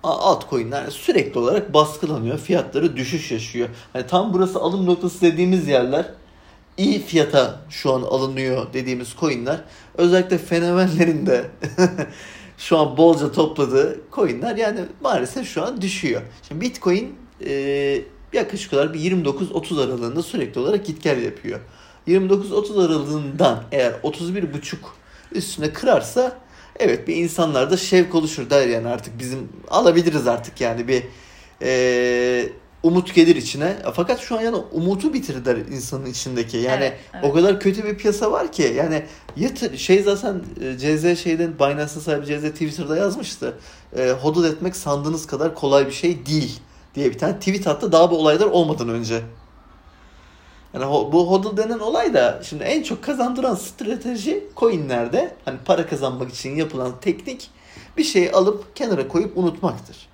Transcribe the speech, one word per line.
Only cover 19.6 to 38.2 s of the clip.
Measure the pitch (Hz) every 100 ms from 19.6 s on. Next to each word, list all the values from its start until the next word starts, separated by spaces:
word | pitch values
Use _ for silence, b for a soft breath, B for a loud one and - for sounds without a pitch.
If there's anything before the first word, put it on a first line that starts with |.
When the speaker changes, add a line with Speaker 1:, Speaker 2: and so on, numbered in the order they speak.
| 160 156
Speaker 1:
aralığında | 131 127 120 143
sürekli | 170 226 127 -
olarak | 135 208 202
git | 156
gel | 165 131
yapıyor. | 107 - - 104 - B B B -
Yirmi | 185 190
dokuz | 196 196
otuz | 208 208 208
aralığından | 170 156 143 151 143 139 139 113 -
eğer | 143 123 -
otuz | 151 147 170 190
bir | 165
buçuk | 143 - 190 - - b b b
üstüne | - - - 151
kırarsa | 151 254 180 - 247 254 254 B B B -
evet | 220 117 -
bir | 165
insanlarda | 170 160 165 139 135 185
şevk | - 185 175 170
oluşur | 156 151 120
der | 143 127
yani | 117 117
artık | 120 - 117
bizim | 127 131 104 - -
alabiliriz | 180 196 165 170 151 120
artık | 117 - -
yani | 120 117 120
bir, | 127 123 B B B B B
e, | 127 127 127 123 123 123 123 123 - - - -
umut | 165 180 180
gelir | - 165 135
içine. | 113 139 160 202 -
Fakat | - 175 247
şu | - 226
an |
yani | 226 226 -
umutu | 160 170 190 302
bitirdiler | 269 - 131 123 117
insanın | - 135 120 131 135
içindeki. | 123 135 123 113 117
Yani | 123 131
Speaker 2:
Evet, | 135 - B
evet. | 180 147
Speaker 1:
o |
kadar | 147 185 196
kötü | 196 196
bir | 208 208
piyasa | 214 208